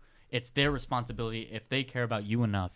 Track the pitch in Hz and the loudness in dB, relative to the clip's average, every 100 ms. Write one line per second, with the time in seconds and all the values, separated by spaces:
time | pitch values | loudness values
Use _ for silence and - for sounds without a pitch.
0 | - - - 127 123 - 143 139 - 123 | -20 -20 -4 -4 -2 2 2 2 -2 -2
1 | 120 110 113 113 110 110 - 131 131 127 | -2 -4 -4 -4 -6 -8 -2 -2 -2 0
2 | 120 110 104 113 117 101 90 | 0 0 2 2 4 2 -2